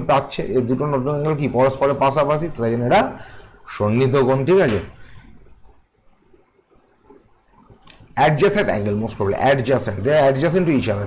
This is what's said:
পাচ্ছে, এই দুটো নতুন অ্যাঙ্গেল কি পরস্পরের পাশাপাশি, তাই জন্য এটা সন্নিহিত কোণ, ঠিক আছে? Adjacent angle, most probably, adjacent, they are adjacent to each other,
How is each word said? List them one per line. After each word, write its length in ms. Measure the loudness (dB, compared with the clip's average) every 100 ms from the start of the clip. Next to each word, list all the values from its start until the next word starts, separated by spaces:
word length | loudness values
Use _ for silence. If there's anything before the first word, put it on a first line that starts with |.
| 0
পাচ্ছে, 320 | 0 0 -6 -4 -2
এই 60 | -2
দুটো 140 | -2 -2
নতুন 180 | -2 -2
অ্যাঙ্গেল 220 | -2 -2 -2
কি 40 | -2 0
পরস্পরের 400 | 0 2 -2 0
পাশাপাশি, 420 | 0 0 0 -2 -4 -4
তাই 120 | -2
জন্য 120 | -2 2
এটা 120 | 2 2 -4 -18 -20 -20 -20 -16 -4
সন্নিহিত 380 | 0 2 2 2 2
কোণ, 120 | 2 2
ঠিক 100 | 2 2
আছে? 160 | 0 -6 -14 -20 -20 -20 -20 -20 -20 -20 -20 _ _ _ _ _ _ _ _ _ _ _ _ _ -20 _ _ _ _ _ -20 -20 -20 -10 0 2
Adjacent 440 | 4 4 2 0
angle, 260 | 0 -2 -2
most 200 | -4 -4
probably, 200 | -2 0 2
adjacent, 480 | 2 2 -2 -2 -4
they 100 | 0 2
are 100 | 4
adjacent 360 | 2 0 0 2
to 40 | 0
each 120 | 0
other, 120 | -4